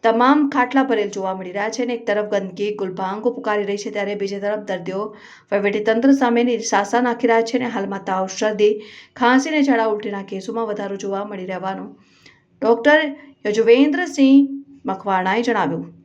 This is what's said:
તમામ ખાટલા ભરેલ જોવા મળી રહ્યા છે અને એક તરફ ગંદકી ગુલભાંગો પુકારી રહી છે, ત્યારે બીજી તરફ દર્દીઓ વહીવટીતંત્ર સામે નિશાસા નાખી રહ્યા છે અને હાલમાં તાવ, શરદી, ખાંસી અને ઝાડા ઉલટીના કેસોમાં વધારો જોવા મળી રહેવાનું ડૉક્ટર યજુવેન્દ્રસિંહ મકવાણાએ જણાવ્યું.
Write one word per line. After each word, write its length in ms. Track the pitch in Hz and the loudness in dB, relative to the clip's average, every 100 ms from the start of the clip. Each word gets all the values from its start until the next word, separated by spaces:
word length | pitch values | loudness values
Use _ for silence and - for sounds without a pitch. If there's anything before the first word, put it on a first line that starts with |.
તમામ 400 | 226 233 247 277 277 | 2 4 4 4 4
ખાટલા 300 | 262 247 269 | 0 2 2
ભરેલ 260 | 262 226 202 | 2 0 -2
જોવા 220 | 196 190 | -4 -6
મળી 160 | 185 180 | -6 -8
રહ્યા 180 | 190 214 | -6 -6
છે 80 | 247 | -4
અને 100 | 240 | -4
એક 100 | 233 233 | -4 -2
તરફ 240 | 208 208 | -2 0
ગંદકી 380 | 208 190 170 208 | -4 -4 -6 -6
ગુલભાંગો 580 | 208 190 175 190 208 233 | -4 -6 -6 -6 -2 -4
પુકારી 320 | 233 220 208 196 | -2 -4 -2 -2
રહી 140 | 202 | -4
છે, 100 | 214 | -6
ત્યારે 220 | 208 202 202 | -6 -4 -4
બીજી 220 | 196 202 | -6 -4
તરફ 220 | 202 214 | -4 -6
દર્દીઓ 380 | 208 185 170 185 214 - - - _ | -6 -8 -6 -6 -8 -10 -20 -20 _
વહીવટીતંત્ર 640 | 202 202 208 208 226 269 | -2 0 0 0 2 4
સામે 260 | 277 247 233 | 4 4 2
નિશાસા 600 | 240 233 - 196 202 233 247 | 0 0 0 -2 0 0 0
નાખી 220 | 233 247 | 0 2
રહ્યા 160 | 226 226 | 2 2
છે 100 | 254 | -2
અને 140 | 247 | -2
હાલમાં 340 | 226 196 196 190 | -4 -6 -6 -4
તાવ, 220 | 190 190 | -4 -4
શરદી, 420 | - 214 208 214 214 - - - - | -2 -4 2 2 2 -8 -20 -20 0
ખાંસી 360 | 240 262 294 | 4 4 2
અને 100 | 311 | 0
ઝાડા 300 | 277 233 226 | 2 2 2
ઉલટીના 320 | 208 208 202 | -2 -4 -8
કેસોમાં 460 | 196 190 190 226 226 | -8 -10 -8 -6 -4
વધારો 280 | 208 202 196 | -4 -6 -6
જોવા 200 | 202 196 208 | -6 -6 -6
મળી 260 | 196 185 | -10 -8
રહેવાનું 420 | 185 190 190 196 - _ _ - _ _ _ | -8 -6 -8 -12 -18 _ _ -20 _ _ _
ડૉક્ટર 360 | 220 233 294 302 302 277 - _ | 2 4 4 4 2 -6 -18 _
યજુવેન્દ્રસિંહ 920 | 208 214 226 240 294 285 349 277 269 277 277 - - - | -4 0 4 6 6 2 -4 2 6 8 6 -2 -14 -12
મકવાણાએ 640 | - 190 202 190 185 214 240 | -8 -6 0 0 2 0 0
જણાવ્યું. 400 | 220 160 165 165 - | 0 0 -2 -8 -16